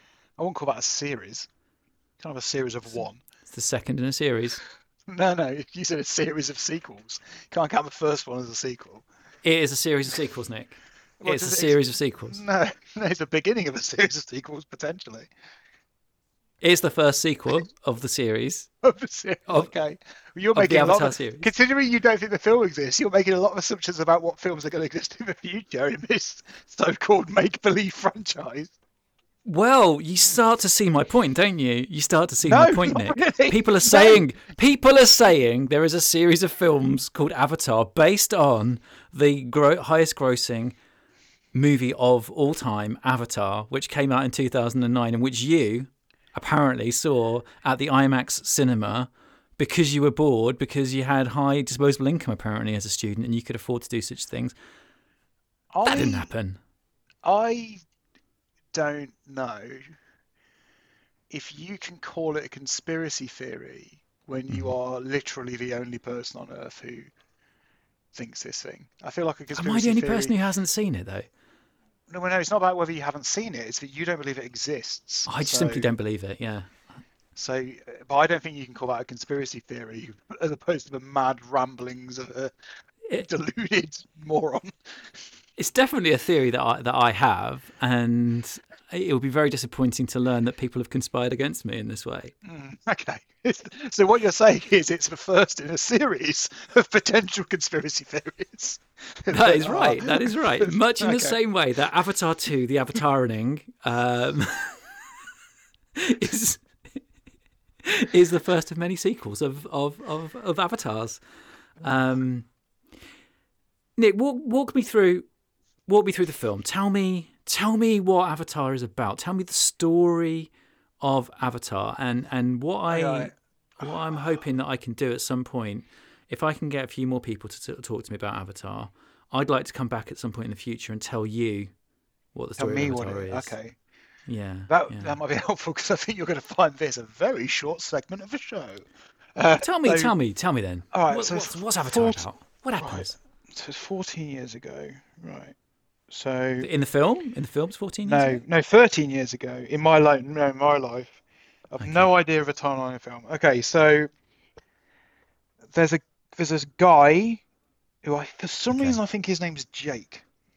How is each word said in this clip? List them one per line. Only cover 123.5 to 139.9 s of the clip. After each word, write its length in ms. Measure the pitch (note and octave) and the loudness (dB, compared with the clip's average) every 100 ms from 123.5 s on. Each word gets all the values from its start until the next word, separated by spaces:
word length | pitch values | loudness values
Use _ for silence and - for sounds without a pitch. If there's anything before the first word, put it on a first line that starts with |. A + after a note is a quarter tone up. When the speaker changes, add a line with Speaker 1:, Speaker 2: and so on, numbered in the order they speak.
| _ _ - | _ _ -14
Speaker 2:
what 160 | C#3+ E3 | -10 -8
I'm 220 | D#3+ D3+ | -6 -6
hoping 400 | D3+ D#3+ D3 C3 | -4 -4 -2 -4
that 100 | C3+ | -4
I 100 | B2+ | -8
can 160 | - | -8
do 180 | A#2 C3 | -4 -4
at 100 | A#2+ | -4
some 220 | - B2+ | -4 -6
point, 420 | B2+ B2+ G#2+ G#2 - _ _ _ - | -4 -6 -6 -8 -14 _ _ _ -16
if 140 | - | -6
I 100 | D#3 | -4
can 160 | D3+ D3+ | -4 -6
get 140 | C#3 | -6
a 40 | B2+ | -8
few 200 | - B2+ | -6 -4
more 140 | B2+ | -4
people 280 | B2 A2 G#2+ | -6 -10 -12
to 120 | - | -16
t-, 200 | - - | -14 -14
talk 220 | - G#2 | -10 -10
to 80 | - | -10
me 40 | G#2 | -10
about 200 | G#2 G#2+ | -8 -10
Avatar, 540 | F#2+ - G2 G#2 G#2+ _ _ _ _ | -12 -14 -14 -12 -14 _ _ _ _
I'd 180 | C3 C#3 | -4 0
like 160 | C3 - | 0 -2
to 80 | |
come 140 | - A#2+ | -8 -6
back 240 | A#2 - | -6 -10
at 60 | - | -12
some 140 | A#2+ | -12
point 140 | A2+ A2+ | -10 -12
in 60 | |
the 60 | G2+ | -12
future 340 | - A2+ - | -12 -12 -10
and 100 | G#2+ | -12
tell 240 | - A#2 G#2+ | -8 -6 -6
you 440 | A2+ A2+ G2+ G2+ _ _ _ _ _ _ | -4 -4 -4 -8 _ _ _ _ _ _
what 160 | - - | -14 -12
the 60 | - | -6
Speaker 1:
Tell 120 | C3 | -4
Speaker 2:
story 80 | C3+ | -2
Speaker 1:
me 140 | C#3+ | -4
Speaker 2:
of 60 | B2 | -4
Speaker 1:
what 120 | G#2 | -6
Speaker 2:
Avatar 160 | G2 | -8
Speaker 1:
it 60 | F#2+ | -8
Speaker 2:
is. 180 | B2+ - | -10 -10
Speaker 1:
okay. 280 | A2 A2+ _ _ _ _ _ - | -14 -16 _ _ _ _ _ -12
Speaker 2:
Yeah, 300 | A2+ G2 F#2 G2 | -10 -10 -10 0
Speaker 1:
That, 240 | E3 D3 | 0 0
Speaker 2:
yeah. 80 | G#2+ | -8
Speaker 1:
that 160 | A#2+ D3 | -8 -8
might 120 | D3 | -4
be 60 | C#3 | -4
<laughs> 120 | - | -2
helpful, 260 | - - | -4 -4
'cause 160 | D3+ - | -8 -2
I 60 | G3 | -2
think 220 | - G#3 | -4 -8
you're 100 | E3 | -6
gonna 140 | D3+ | -6
find 320 | - - E3 C#3 | -6 0 0 0
this 220 | D3+ B2 | -6 -6
a 60 | |
very 440 | A2 - G#3 B3 C3 | -12 -4 -2 -2 -4
short 340 | - D3 A3+ | -4 -4 -8
segment 400 | - D3 - G3 | -6 -6 -6 -14
of 120 | G3 | -10
a 40 | C#4+ | -12
show. 300 | - G#3 B2+ - - _ - _ _ - | -10 -12 -12 -18 -20 _ -20 _ _ 0
Uh, 220 | E3 D#3 | 4 4
Speaker 2:
Tell 220 | - F4 | 2 0
me, 100 | C#4 | 4